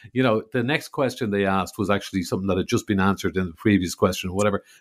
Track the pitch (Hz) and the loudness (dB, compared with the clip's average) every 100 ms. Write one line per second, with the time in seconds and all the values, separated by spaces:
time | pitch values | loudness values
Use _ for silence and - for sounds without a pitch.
0 | 104 123 131 110 - 127 120 151 - - | -8 0 2 2 0 -4 -2 -2 -4 -2
1 | 127 - 113 101 98 95 90 - 95 101 | -2 -2 -2 0 2 2 0 -2 0 0
2 | - 98 85 95 98 92 87 117 - 98 | 0 -4 -2 -2 0 0 0 -2 0 2
3 | 95 92 92 85 92 80 113 98 87 - | 2 2 -2 -2 -4 -2 2 4 2 0
4 | 98 90 92 92 104 98 - - | 0 0 -6 -2 0 -2 -6 -20